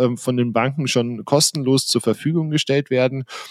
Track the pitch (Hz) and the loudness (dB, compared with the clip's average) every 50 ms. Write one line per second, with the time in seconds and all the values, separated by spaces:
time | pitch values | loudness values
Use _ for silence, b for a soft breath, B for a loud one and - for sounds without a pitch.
0 | 127 120 123 107 - 131 127 123 120 120 110 117 120 131 135 156 139 120 - 127 | 0 0 0 -2 -2 -2 0 0 0 0 0 0 0 0 -2 -2 -2 0 0 0
1 | 117 120 120 107 101 - 143 147 147 - - 147 135 127 135 135 - - - 123 | 0 -2 -4 -10 -2 0 2 2 2 2 0 0 2 2 2 2 2 0 -2 0
2 | - 117 107 - - 147 160 170 160 156 151 151 - - 135 143 139 - 131 127 | 2 0 0 0 0 0 0 0 0 0 -2 -2 0 0 0 0 0 0 2 2
3 | 127 131 135 135 127 B B B B B | 2 2 0 -4 -8 B B B B B